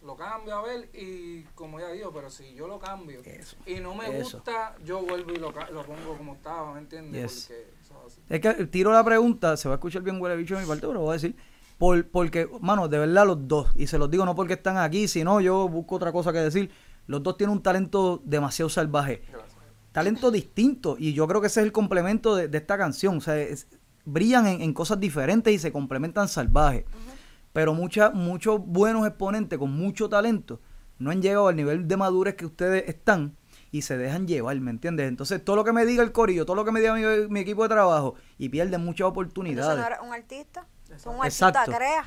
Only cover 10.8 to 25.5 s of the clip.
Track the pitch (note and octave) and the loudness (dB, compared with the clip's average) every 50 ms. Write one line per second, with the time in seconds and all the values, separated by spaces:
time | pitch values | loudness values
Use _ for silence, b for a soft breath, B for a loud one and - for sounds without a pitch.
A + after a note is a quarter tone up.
10.8 | - - C#4 G#3 D#3+ D#3 D#3+ E3 C#3+ E3+ A#3+ b b b b b b b b - | -4 -4 -4 -2 -2 -2 -2 -2 -4 -4 -6 b b b b b b b b 4
11.8 | E3+ F3+ F3+ E3+ E3+ - - F3+ F3 E3 - E3+ E3 - - - - F3 G3+ G3+ | 6 6 6 6 4 2 0 0 0 2 0 -2 -4 -4 -6 -6 0 2 2 2
12.8 | F3+ D#3 D3 D3+ D3+ D#3 E3+ G3 G#3 G3+ F3+ D3+ C3+ C3 D3+ D3+ C#3 - - - | 2 2 2 2 2 4 6 6 6 6 6 0 0 0 0 2 6 6 6 6
13.8 | D3 C#3 - D3+ D3 C#3 D3+ F#3 F#3+ F3+ F3 E3 F#3+ E3 F#3 F3+ - F#3+ F#3+ F#3+ | 6 4 2 2 2 4 4 2 2 2 2 0 0 -2 -2 -2 -2 -2 0 2
14.8 | F3 D#3 D#3 G3 G#3+ G3 - E3+ D#3+ F3 G3 G#3 F#3+ F#3 F#3 F#3+ F#3+ F3+ D#3+ E3 | 0 2 2 0 0 0 0 -2 2 4 4 4 4 4 4 2 2 0 -2 -4
15.8 | E3+ - F#3 F#3 F#3 E3+ D#3+ F3+ E3+ F3 D#3+ E3 D#3+ D#3 D3 F#3+ G3+ - b b | -6 -4 -4 -4 -4 -2 -2 -2 -2 0 0 0 0 0 0 0 -2 -2 b b
16.8 | b b b b b - C3 C#3+ C#3 F#3 F#3 - G3+ G3+ G#3 G3 - F#3+ F3+ F#3+ | b b b b b -8 -6 -4 -4 -4 -2 0 0 0 0 0 0 2 2 2
17.8 | F#3+ F3+ - G3 F#3+ F3+ F3+ F3 - D3 C#3+ D3 C#3+ C3+ - - E3 D#3+ D#3 F#3+ | 0 0 0 2 2 2 0 -2 -4 -2 -2 -2 0 -2 -2 -2 -4 -2 0 -2
18.8 | D#3+ D3+ D3 D3 C#3+ C3+ A#2+ G2 - - - A#2+ - - - - - - - _ | -2 0 0 -2 -2 -2 -4 -8 -10 -16 -16 -16 -18 -18 -20 -20 -20 -20 -20 _
19.8 | _ _ _ D#3+ D#3+ F#3+ A3 A#3 C4+ B3+ A3 G3+ C#3 - - - A3 C4+ C#4+ - | _ _ _ -2 0 0 0 2 2 2 2 2 -2 -2 0 4 4 4 4 2
20.8 | - F3 C#3 A#2 D#3 D#3 D3 C#3 D#3 D#3 F#3+ G#3+ G3+ G#3 G#3 A3+ G#3+ G#3+ G#3 A3 | -2 -4 -4 -2 -2 -2 0 0 0 2 2 0 0 2 2 2 2 2 2 0
21.8 | G#3 F#3+ G3+ F#3 E3+ F#3 G#3 A3 - A3+ G#3+ F#3+ F3 D3 D3 D#3 D3 - G3+ G3 | 0 2 2 0 2 2 0 0 2 2 2 2 0 0 -2 -4 -2 -2 -2 0
22.8 | G3 D#3+ C3+ - - G3 F#3 D3+ - E3+ D#3 D3+ D3 C#3+ D3 C#3 - _ _ _ | 0 -2 -2 0 0 0 0 0 -2 -2 -2 -2 -2 -4 -8 -12 -14 _ _ _
23.8 | _ _ _ _ _ D#3 C#3 D#3+ F#3+ A3+ B3 B3 A3+ G3+ F#3 E3+ - D#3+ D3 - | _ _ _ _ _ -4 -2 2 2 6 6 6 6 4 2 0 -2 -2 -2 -2
24.8 | E3+ - G#3+ G3 F#3+ G3 C#3 D3+ C3 C#3 F#3+ A3+ A3+ A3+ | -2 -2 0 0 0 -2 0 0 0 2 2 4 4 4